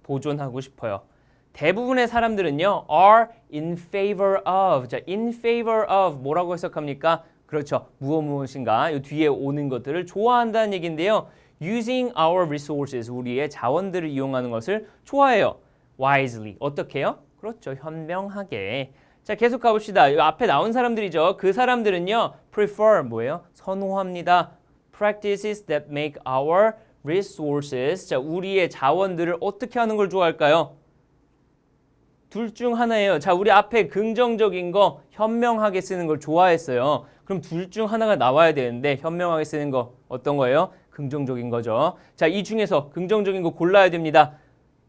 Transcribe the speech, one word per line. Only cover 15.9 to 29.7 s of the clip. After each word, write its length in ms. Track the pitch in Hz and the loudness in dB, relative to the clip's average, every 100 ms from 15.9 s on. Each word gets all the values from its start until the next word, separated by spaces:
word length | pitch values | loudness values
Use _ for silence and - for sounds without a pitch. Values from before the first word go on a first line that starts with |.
| - | -4
Wisely, 580 | 131 139 135 113 107 98 | 2 2 0 -6 -14 -8
어떻게 380 | 143 143 170 139 | -8 -6 -8 -4
해요? 200 | 175 285 _ _ | -4 -6 _ _
그렇죠. 340 | 208 226 - | -14 -14 -12
현명하게. 1200 | 139 156 160 156 180 202 202 190 110 98 135 127 _ _ _ | -12 -12 -12 -10 -8 -8 -12 -10 -8 -6 -6 -8 _ _ _
자, 120 | - | -10
계속 260 | 208 233 247 | -2 0 2
가봅시다. 520 | 233 214 214 190 143 | 0 0 2 4 6
요 100 | 151 | 6
앞에 240 | 151 - 226 | 2 2 0
나온 260 | 143 202 | 2 0
사람들이죠. 640 | 240 247 226 202 156 170 185 | 0 0 -2 -2 2 2 2
그 140 | 190 | 0
사람들은요, 800 | 196 254 247 214 180 180 226 165 - _ | 2 2 2 0 0 0 0 -2 -4 _
prefer, 520 | - 208 208 220 196 | -2 -2 2 4 4
뭐예요? 400 | 127 113 120 170 - | 2 -4 -4 -6 -10
선호합니다. 1040 | _ - 190 196 196 190 180 170 180 170 - _ _ _ | _ -8 -6 -4 -4 -4 -4 2 2 2 -8 _ _ _
Practices 720 | - 208 208 208 202 214 208 | -2 -2 0 -4 -4 -4 -8
that 220 | - 147 147 | -4 -4 -4
make 320 | 147 151 143 131 | -6 -6 -8 -4
our 440 | 131 147 180 220 220 _ _ | -2 2 4 4 2 _ _
resources, 1080 | 139 180 190 - 151 143 143 127 135 185 - | -4 -4 -4 -6 -4 -4 -4 -4 -2 -4 -2
자, 100 | 139 | -4
우리의 500 | 147 175 185 190 165 | -4 -6 -2 0 0
자원들을 720 | - 135 170 196 170 170 175 | 0 0 2 0 -2 -4 -2
어떻게 380 | 202 202 240 | -4 -6 -6